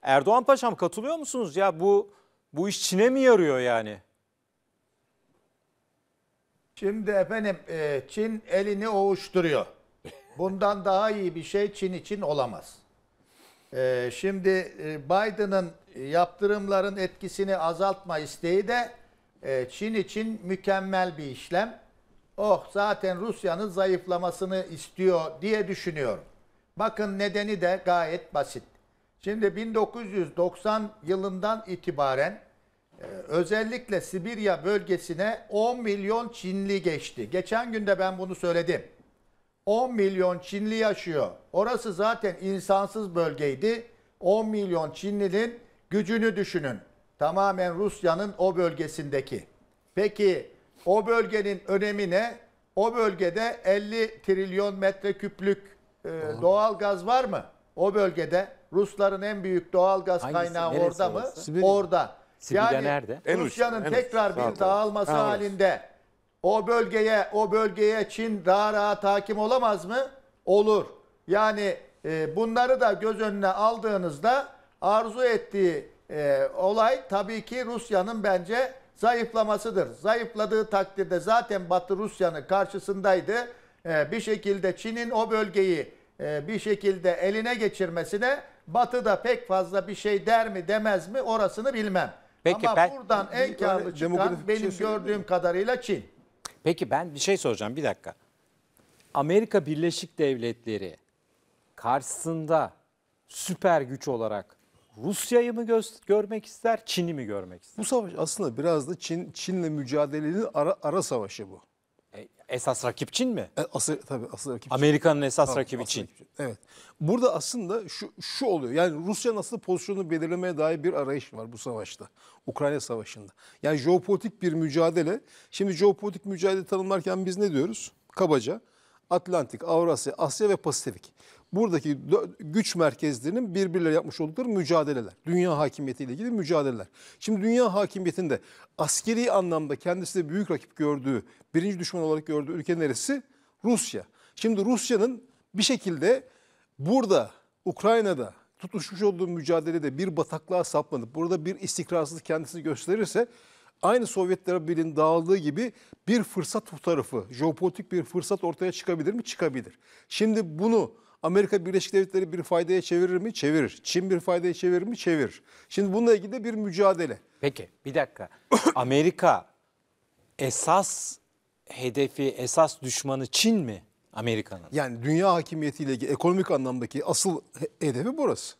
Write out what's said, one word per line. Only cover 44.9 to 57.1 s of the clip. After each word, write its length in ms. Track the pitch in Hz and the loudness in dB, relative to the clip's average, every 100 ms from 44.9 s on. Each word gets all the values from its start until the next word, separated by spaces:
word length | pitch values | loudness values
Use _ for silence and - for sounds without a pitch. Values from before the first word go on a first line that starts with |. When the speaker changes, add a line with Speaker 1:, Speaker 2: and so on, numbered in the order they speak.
Speaker 2:
Çinlinin 680 | 151 196 208 202 190 233 233 - _ _ | -6 -6 -2 0 0 -2 -4 -20 _ _
gücünü 460 | 196 185 226 220 185 | -2 0 0 0 0
düşünün. 420 | 190 175 143 104 - _ _ _ | -2 -2 -4 -8 -12 _ _ _
Tamamen 560 | 151 180 196 185 180 170 | 0 2 2 2 -2 0
Rusya'nın 560 | 202 - 170 165 208 190 | -2 0 0 2 -2 0
o 180 | 185 180 | 0 2
bölgesindeki. 920 | 175 151 156 - 143 135 131 113 - _ _ _ _ - | 0 0 -6 -6 -4 -4 -4 -8 -10 _ _ _ _ -2
Peki 560 | 208 202 202 165 113 - _ _ 170 | -2 2 2 2 -4 -20 _ _ 2
o 220 | 202 208 | 2 4
bölgenin 540 | 233 220 214 202 190 - | 2 2 0 -2 -4 0
önemi 420 | 196 208 208 196 | 0 0 -2 0
ne? 280 | 180 233 226 _ _ _ - | 0 0 -6 _ _ _ 0
O 200 | 220 233 | 0 2
bölgede 640 | 220 180 185 175 226 - 185 | 0 2 0 0 -2 -2 2
elli 560 | 202 208 226 220 - | 2 2 -2 -2 -4
trilyon 540 | - 190 190 185 202 196 | -2 0 0 0 -2 0
metre 380 | 190 196 202 | 0 0 -4
küplük, 640 | 196 202 - 190 196 - - _ _ - | -4 -6 -4 0 0 -4 -20 _ _ -10
e, 40 | |
Speaker 3:
Doğal 320 | 165 156 151 | -8 -6 2
Speaker 2:
doğal 360 | 170 196 214 202 | 4 6 4 2
gaz 260 | 202 196 | 0 -2
var 180 | 180 | 2